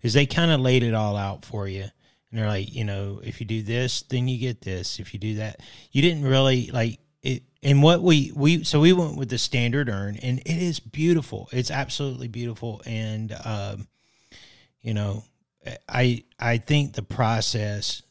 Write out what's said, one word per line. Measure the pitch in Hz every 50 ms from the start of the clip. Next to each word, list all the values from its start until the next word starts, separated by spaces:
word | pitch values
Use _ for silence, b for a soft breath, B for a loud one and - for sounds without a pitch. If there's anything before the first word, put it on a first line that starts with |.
is | - 120 104
they | 139 143
kinda | 135 - 175 170 165 160
laid | 135 131 127 127 127 117
it | 117 110
all | 110 107 104 101
out | 101 98 98 95 - -
for | - - 104 98
you. | 98 95 98 95
And | 101 _ _ _ _ _ _ _ _ 117 113
they're | 110
like, | 107 104 98 98 98 -
you | 117 110
know, | 104 101 98 101 101 98 101 -
"If | 113 110 -
you | 120
do | 101 113 110
this, | 104 101 113 120 127 123 - - -
then | _ 139 123 123 127
you | 127
get | 117 123 123 117 _
this. | - 95 95 92 87 - - -
If | 95 - -
you | 98
do | 95 110 107
that," | 104 110 110 - B B B B B B B
you | _ 135
didn't | 143 175 170 151 143
really, | 131 131 135 135 135 131 127 117 -
like, | 131 123 113 117 117 - _ _ _ _ -
it. | 131 127 123 _ _ _ _
And | - 139 139 139 143
what | 160 175 175
we, | 175 180 160 147 139 - -
we, | 151 139 151 170 160 160
so | - - 147
we | 156 175 185
went | 180 170 151 147
with | 143 - 110
the | 123
standard | 113 - - - 123 120 120 120 143 147 117
urn, | 104 98 101 101 104
and | 104 - 127 127 131
it | - - 165 165 180
is | 175 160 -
beautiful. | _ - - 147 156 170 175 165 123 - - 104 - -
It's | - 127 123 -
absolutely | - 135 139 123 - - 143 139 127 123 127 120
beautiful. | 107 120 120 120 110 - - 117 107 - -
And, | - 113 110 110 110 110 110 110 107 - - -
um, | 113 110 101 101 101 101 98 101 _ b b b b b b b b b b b b b b b b b _
you | _ 113 110
know, | 104 104 101 101 107 - _ _ _ _ _ _ _ _ - - - _ -
I, | - 127 127 123 120 117 - _ _ _
I | 117 117 117
think | 117 - - 147 147 147 139 -
the | - 101
process | _ - - 123 110 117 110 - - - 113 104 104 104 104 - - - - _ _